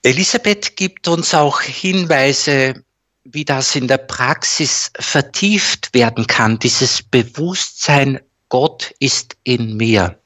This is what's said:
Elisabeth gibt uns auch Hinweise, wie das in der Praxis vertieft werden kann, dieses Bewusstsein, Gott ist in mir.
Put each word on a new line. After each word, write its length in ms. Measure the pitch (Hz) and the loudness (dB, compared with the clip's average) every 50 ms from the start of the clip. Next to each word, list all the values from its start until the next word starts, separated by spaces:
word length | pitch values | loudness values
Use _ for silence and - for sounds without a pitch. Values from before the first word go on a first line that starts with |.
| - | 4
Elisabeth 720 | 135 127 147 190 - - 240 - 214 208 208 - - _ | 2 2 2 0 0 0 0 0 0 0 0 -2 -10 _
gibt 300 | - 196 185 - - - | -4 -6 -6 -6 -6 -2
uns 260 | 175 170 165 170 - - | -2 -2 0 0 0 2
auch 280 | 160 147 147 143 - | 2 2 2 2 -2
Hinweise, 1200 | - 139 131 - - 190 185 196 180 160 160 139 131 139 139 - - - 143 135 131 131 131 - _ _ _ _ _ _ _ _ _ | -4 -6 -8 -6 -4 -2 -2 0 0 0 2 2 2 2 0 0 0 0 2 2 2 0 -2 -6 _ _ _ _ _ _ _ _ _
wie 220 | 131 117 151 151 | -14 -10 -10 -4
das 320 | 143 143 131 131 - - | -2 -2 -2 -2 -2 -2
in 100 | 147 131 | -2 0
der 120 | 123 135 131 | 0 0 0
Praxis 920 | - - - - 127 127 151 - - - - - 151 131 - - - - _ - | 0 -8 -4 -2 0 0 0 -2 -2 -4 -2 -2 -2 -2 -2 -2 -4 -6 _ -10
vertieft 960 | - - - 151 135 - - - 190 202 214 202 - - - - - - - | -8 -2 0 -2 -2 -2 -4 -2 0 0 2 0 0 -2 -4 -4 -8 -2 2
werden 320 | 123 120 117 117 - 113 | 2 2 2 0 -2 -2
kann, 320 | - - - 113 110 113 110 | 0 2 2 2 2 2 2
dieses 460 | - 123 - - 131 123 - - - | 0 0 0 2 0 0 0 -2 -4
Bewusstsein, 1160 | _ - 127 117 120 - - 156 175 185 185 - - - - - - 147 143 139 139 135 131 _ _ _ _ _ _ | _ 2 2 2 2 -4 -6 -4 -4 -4 -4 -6 -8 -8 -6 0 2 2 4 4 2 -2 -4 _ _ _ _ _ _
Gott 440 | - 127 139 156 - - - - - _ | 0 2 2 2 0 -4 -12 -12 -8 _
ist 380 | 139 135 - - - _ - _ _ | -2 -2 -2 -2 -6 _ -18 _ _
in 320 | 131 127 117 117 110 107 | -2 0 0 0 -4 -2
mir. 420 | 107 113 113 113 104 92 87 87 _ _ | -2 0 2 4 4 2 0 -4 _ _